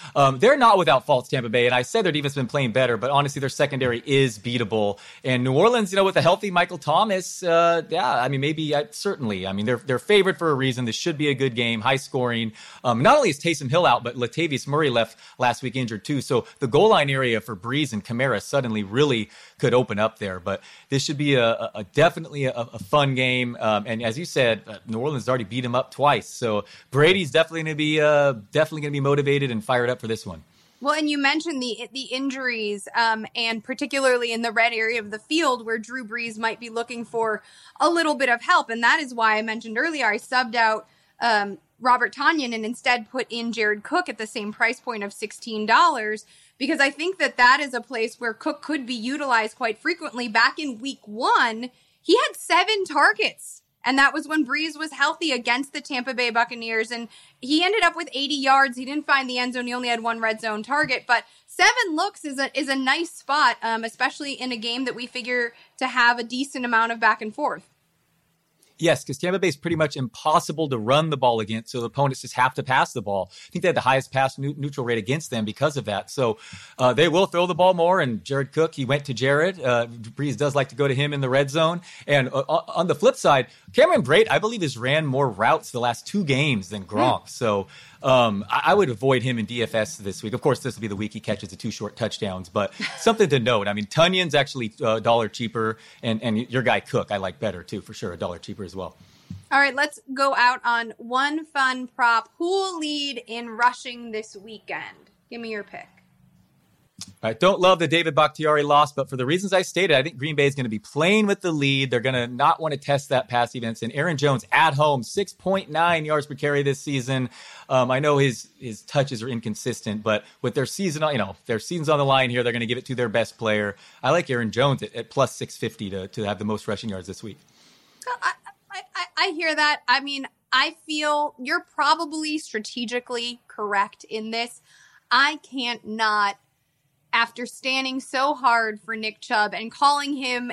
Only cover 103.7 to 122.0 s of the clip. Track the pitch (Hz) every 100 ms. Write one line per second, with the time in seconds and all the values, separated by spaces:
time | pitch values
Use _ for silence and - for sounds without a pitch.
103.7 | - 262 240 233 220 226 202 208 214 -
104.7 | 160 107 82 _ _ _ 233 233 226 302
105.7 | - - _ _ _ _ _ _ _ _
106.7 | _ _ - - - 113 113 180 185 180
107.7 | 180 165 165 160 151 151 - 156 151 147
108.7 | 147 147 - 131 131 127 180 196 185 185
109.7 | - 185 143 143 131 147 147 139 143 123
110.7 | 107 - 143 165 214 214 196 180 156 139
111.7 | 135 135 120 120 127 120 123 147 165 156
112.7 | 143 - 143 - 131 - 120 120 131 117
113.7 | 113 117 139 165 151 143 127 - 139 160
114.7 | 139 151 139 110 - 196 - 185 196 -
115.7 | 156 170 170 151 151 143 139 147 143 139
116.7 | 135 - 139 123 135 123 - - - -
117.7 | 131 127 131 151 143 139 113 - _ 131
118.7 | 104 - 147 139 120 120 117 113 107 127
119.7 | 113 - 104 110 107 - _ 127 127 127
120.7 | - 196 151 156 139 98 92 - 113 -
121.7 | 175 151 147